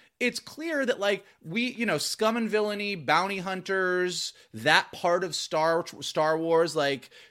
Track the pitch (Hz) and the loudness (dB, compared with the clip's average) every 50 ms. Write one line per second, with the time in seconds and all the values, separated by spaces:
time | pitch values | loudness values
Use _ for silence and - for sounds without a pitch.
0 | - _ _ - 240 240 240 - - - - - 320 330 320 277 269 226 - - | -20 _ _ -2 -2 -2 -2 -4 -8 -14 -12 -8 -6 -4 -2 0 0 0 0 0
1 | 196 202 208 190 - - _ _ - 160 165 233 240 254 - 208 233 208 165 147 | 0 0 0 -2 -4 -10 _ _ -12 -6 -2 -2 -2 -2 -2 -2 -2 0 0 0
2 | - - - - 220 220 226 240 226 214 208 214 208 208 208 202 208 202 202 175 | -2 -4 -2 0 0 2 2 0 0 0 0 0 0 0 -2 -4 -4 -6 -6 -4
3 | 135 120 151 165 185 196 202 190 175 190 190 185 185 190 190 190 185 180 180 180 | 0 2 4 4 2 2 -2 -4 -4 -4 -6 -6 -4 -2 0 0 2 2 2 0
4 | 180 180 170 160 - - - - - _ - 110 110 147 160 185 - - - - | 0 0 -2 -4 -6 -8 -10 -14 -20 _ -10 -2 2 4 4 4 4 0 -4 -2
5 | - 175 175 180 185 175 147 - - - 175 156 156 165 165 170 170 - - - | 0 2 2 2 0 -2 -6 -6 -6 -2 0 2 2 4 2 2 0 -4 -8 -12
6 | 139 - - 170 156 156 160 160 165 165 165 160 170 165 143 156 143 139 139 135 | -10 -4 0 0 2 2 2 0 2 4 4 4 4 4 2 2 2 2 0 -2
7 | - - - - - - | -6 -12 -20 -20 -20 -14